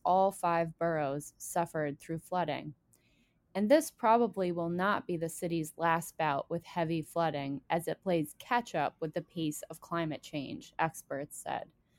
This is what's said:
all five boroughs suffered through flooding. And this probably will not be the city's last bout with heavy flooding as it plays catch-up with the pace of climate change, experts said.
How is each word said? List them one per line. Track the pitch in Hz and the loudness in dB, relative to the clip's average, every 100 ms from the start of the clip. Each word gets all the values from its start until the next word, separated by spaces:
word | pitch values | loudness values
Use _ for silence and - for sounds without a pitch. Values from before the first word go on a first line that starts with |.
| - | 2
all | 180 190 | 4 4
five | 190 175 170 165 160 | 2 2 2 0 0
boroughs | 170 160 143 143 147 - | 0 2 0 -2 -6 -14
suffered | - 180 170 160 147 143 | -4 -2 -2 0 -2 -4
through | - 165 | -6 -8
flooding. | - 180 160 139 151 - _ _ _ _ _ _ _ | -4 -2 -2 -4 -8 -14 _ _ _ _ _ _ _
And | - 208 | -2 6
this | 294 302 | 6 4
probably | - 226 233 233 196 180 | 0 4 6 4 2 0
will | 170 170 | 0 -2
not | 175 190 208 - | 0 2 0 -2
be | 175 | -2
the | 165 | -4
city's | - 180 170 156 - | -4 -2 -2 -2 0
last | 165 165 165 - | 2 2 0 -2
bout | 156 139 - | 0 0 -2
with | 170 | -6
heavy | - - 165 165 | -4 -2 0 -2
flooding | 156 170 165 147 139 139 - | -2 0 0 0 -4 -6 -2
as | 165 160 | -2 -2
it | 160 | -4
plays | 190 175 151 - | 0 0 0 -6
catch-up | - 240 240 170 147 - | -2 -2 0 0 -2 -2
with | - | -6
the | 175 | -6
pace | 170 - 160 147 - | -6 -4 -4 -4 -10
of | 160 | -16
climate | - 170 160 143 | -6 -4 -2 -4
change, | - 151 135 - - - | -8 -8 -8 -10 -12 -4
experts | 160 - - 139 147 - | -2 -4 -8 -8 -8 -10
said. | - - - _ _ | -8 -6 -8 _ _